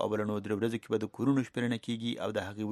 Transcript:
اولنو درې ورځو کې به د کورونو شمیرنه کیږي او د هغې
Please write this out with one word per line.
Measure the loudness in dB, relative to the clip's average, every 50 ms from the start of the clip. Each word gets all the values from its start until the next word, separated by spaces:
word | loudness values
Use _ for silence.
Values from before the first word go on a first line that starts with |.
| 2
اولنو | 2 2 2 2 0 0 -2
درې | 0 0 0 2
ورځو | 2 0 0 -2
کې | 0 0 0
به | 0 0
د | -2 -4 0
کورونو | 2 4 4 4 2 0
شمیرنه | -2 -2 0 0 0 -2 -2 -2
کیږي | -2 -2 -2 -2 -2 -2 -2
او | -2 0 -2
د | -2
هغې | -2 -4 -4 -2 -2